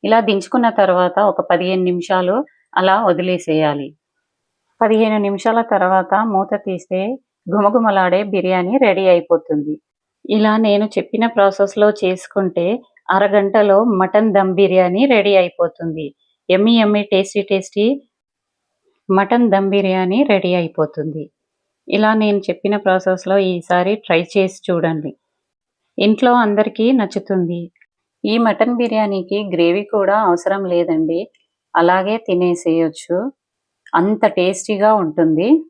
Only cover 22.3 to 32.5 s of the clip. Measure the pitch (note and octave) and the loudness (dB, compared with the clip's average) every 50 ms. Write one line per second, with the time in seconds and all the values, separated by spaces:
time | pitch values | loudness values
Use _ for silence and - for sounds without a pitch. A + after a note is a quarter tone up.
22.3 | G3+ G3+ G3 - F3 - _ G#3 G#3 G#3 G3 F#3+ F#3 F#3 F#3 F#3+ F#3 F#3 - F#3 | 0 -2 -2 -4 -8 -4 _ -4 -4 -2 0 0 0 0 0 -2 -4 -2 -2 -2
23.3 | F#3+ G3+ G3 F#3 F#3 F3 E3 - F3+ F3+ F3+ F#3+ G#3 G#3+ - - F3+ E3 F3 F3 | 0 0 0 0 -2 -4 -4 -2 -2 0 0 0 -4 -4 -2 -2 0 0 0 0
24.3 | - G#3 F#3+ F#3 F#3+ - _ - F3+ E3+ D#3+ E3 D#3+ D#3 D3 C#3 - _ _ _ | 0 0 0 0 -4 -10 _ -4 -2 -2 0 -2 -4 -4 -8 -10 -14 _ _ _
25.3 | _ _ _ _ _ _ _ _ _ _ _ _ _ - G3 G#3 G#3+ G#3+ C4 B3 | _ _ _ _ _ _ _ _ _ _ _ _ _ -2 0 0 2 2 2 2
26.3 | A#3+ B3 A#3 G#3 G#3 G3+ G#3+ A3 G#3+ - A3 A#3 C4+ B3+ G#3 F#3 - G3 G3 - | 4 4 2 0 0 0 0 -2 -2 -2 0 2 2 2 0 -2 -4 -8 -6 -2
27.3 | G3 F#3+ F3+ E3+ F3 E3+ E3+ F3 _ _ _ _ _ _ _ _ _ _ - G#3 | -2 -2 -2 -2 -4 -8 -10 -12 _ _ _ _ _ _ _ _ _ _ -4 -2
28.3 | G#3+ A#3 A#3 A3+ G3+ - A3 B3 A#3+ A#3 A#3+ A3+ A3 A3 G#3+ G#3 G3+ G3 F3 F#3 | 0 0 2 0 2 0 0 -2 0 -2 -2 -2 0 -2 -2 -2 -2 -6 -6 -4
29.3 | G3 G3+ G#3+ G3 F3 D#3+ E3+ E3+ F3 G3 G#3 G3+ - G#3+ G3 F#3 G3 G#3+ A3 F#3 | -6 -6 -4 -4 -2 0 2 2 2 -2 -4 -4 -2 -2 0 2 0 2 2 0
30.3 | F3 E3+ - - G3 G3 G3 F#3 F3+ E3+ E3+ E3+ E3 D#3 D#3+ D#3 E3 E3+ G#3+ - | 0 0 0 -4 -4 -2 -2 -2 -2 -2 0 0 -2 -2 -2 -2 -2 -4 -6 -8
31.3 | _ _ _ _ _ _ _ _ _ E3 E3+ F3 F3+ F#3+ F#3 G3+ G#3+ A3+ A3 - | _ _ _ _ _ _ _ _ _ 0 2 2 2 2 0 -2 -4 -6 -4 -4
32.3 | F#3 F3 F3+ F3+ | -2 0 0 0